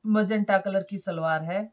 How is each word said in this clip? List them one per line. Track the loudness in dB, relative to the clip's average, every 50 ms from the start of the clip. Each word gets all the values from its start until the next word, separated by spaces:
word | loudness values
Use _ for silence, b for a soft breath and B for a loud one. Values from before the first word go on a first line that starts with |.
| 2
magenta | 2 2 2 4 2 2 0 2 4 2 2
color | 2 2 -2 -2 -2
की | -2 -10 -8
सलवार | -6 -6 -4 -2 0 0 0 -2 -2
है | -4 -4 -6 -6 -8